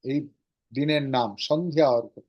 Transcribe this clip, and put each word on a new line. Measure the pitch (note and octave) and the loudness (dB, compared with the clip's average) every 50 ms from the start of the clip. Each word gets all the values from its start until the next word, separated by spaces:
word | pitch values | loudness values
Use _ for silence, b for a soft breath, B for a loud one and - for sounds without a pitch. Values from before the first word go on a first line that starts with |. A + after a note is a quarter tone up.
| _ B2+ | _ -2
এই | C#3 D3 D3 - _ _ _ _ _ _ _ _ A2+ | -4 -4 -4 -6 _ _ _ _ _ _ _ _ -6
দিনের | C3+ D3 D3+ D3+ D3 C#3+ C3+ C3 | -4 -2 0 0 0 0 0 0
নাম | B2 A#2+ G#2+ G2+ - - - | 0 0 -2 -4 -8 -2 -2
সন্ধ্যা | D3+ D#3 F3 F3 D3+ D#3 D#3 C3+ A#2+ A#2 | -2 0 0 -2 2 4 4 4 4 2
অর্ঘ্য। | A#2 - _ - - | 0 -4 _ -20 -20